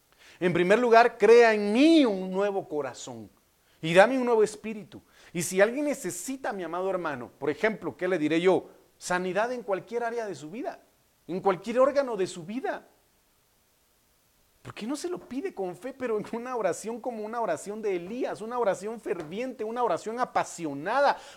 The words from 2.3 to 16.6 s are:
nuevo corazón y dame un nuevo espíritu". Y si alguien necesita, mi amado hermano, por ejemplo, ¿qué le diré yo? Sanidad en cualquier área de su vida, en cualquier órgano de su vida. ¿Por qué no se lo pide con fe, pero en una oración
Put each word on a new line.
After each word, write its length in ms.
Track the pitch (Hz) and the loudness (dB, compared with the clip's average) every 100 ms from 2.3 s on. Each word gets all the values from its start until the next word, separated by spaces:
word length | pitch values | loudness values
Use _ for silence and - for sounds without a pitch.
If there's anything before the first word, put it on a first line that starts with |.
nuevo 360 | 185 202 196 160 | -2 -2 -2 -4
corazón 640 | 147 131 - - 117 101 _ _ _ _ - | -6 -6 -8 -14 -14 -16 _ _ _ _ -8
y 100 | 160 | 4
dame 240 | 170 220 262 | 8 8 6
un 80 | |
nuevo 180 | 247 226 | 2 2
espíritu". 600 | 202 - 214 214 160 107 _ _ - | 2 -2 -12 -12 -14 -20 _ _ -10
Y 80 | - | -6
si 180 | - 185 | -2 4
alguien 240 | 214 254 | 4 4
necesita, 680 | 294 262 185 - - 269 269 | -4 -4 -6 -8 -10 -8 -8
mi 80 | 202 | -6
amado 260 | 165 170 190 | -6 -4 -2
hermano, 420 | 185 165 131 117 - | -2 -4 -6 -10 -6
por 120 | 143 | -6
ejemplo, 440 | 147 220 208 165 | 0 -2 -2 -8
¿qué 140 | - 185 | -4 -2
le 80 | 185 | 0
diré 240 | 151 165 | 0 2
yo? 300 | 180 165 - - _ _ | 4 2 0 -20 _ _
Sanidad 560 | - 180 185 180 233 | -6 -4 -2 -2 -2
en 100 | 247 | -4
cualquier 400 | 208 190 - 233 | -4 -6 -4 -6
área 220 | 233 233 | -4 -6
de 100 | 214 | -8
su 160 | 151 151 | -10 -12
vida, 300 | 214 349 - _ _ _ _ - | -10 -10 -12 _ _ _ _ -10
en 140 | 180 | -2
cualquier 380 | 190 180 226 240 | 0 -2 -2 2
órgano 380 | 269 277 262 208 | 2 2 -2 -2
de 100 | 185 | -4
su 180 | 185 | -6
vida. 440 | 160 233 381 214 - _ _ _ _ _ _ _ _ _ _ _ _ _ _ _ _ _ | -10 -8 -6 -8 -12 _ _ _ _ _ _ _ _ _ _ _ _ _ _ _ _ _
¿Por 100 | - | -18
qué 140 | - 214 | -10 -8
no 100 | 294 | -8
se 140 | 349 | -8
lo 80 | 349 | -10
pide 340 | - 247 381 | -10 -8 -8
con 240 | 349 185 175 | -8 -8 -8
fe, 160 | 254 | -12
pero 240 | 262 254 214 | -8 -4 -4
en 80 | - | -4
una 240 | 226 247 | -10 -6
oración 420 | 247 | -2